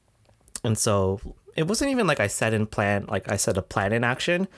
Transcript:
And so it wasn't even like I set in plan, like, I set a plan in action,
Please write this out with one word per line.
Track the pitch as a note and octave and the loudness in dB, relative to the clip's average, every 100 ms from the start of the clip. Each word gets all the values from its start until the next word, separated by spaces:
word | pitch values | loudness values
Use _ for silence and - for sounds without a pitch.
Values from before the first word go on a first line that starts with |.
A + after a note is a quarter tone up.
| _ _ _ _ - - | _ _ _ _ -16 -4
And | A2+ A2 | -2 2
so | A#2 G2+ F#2+ G2 - - - | 2 2 2 0 -6 -16 -8
it | - D#3+ | -4 -2
wasn't | A3 C#4 | 0 0
even | B3+ F#3 | 2 2
like | C#3+ | 2
I | G#2 | 0
set | - A2+ | 0 0
in | A2 | 0
plan, | G#2+ - G2+ G2+ - | 0 0 0 0 -2
like, | G2 - | -4 -2
I | G2+ | -2
set | - F#2+ | 0 -2
a | |
plan | - A2 G2 | -2 -2 0
in | A2+ | 0
action, | A#2+ B2+ - F3 F#3+ | 0 0 0 0 -2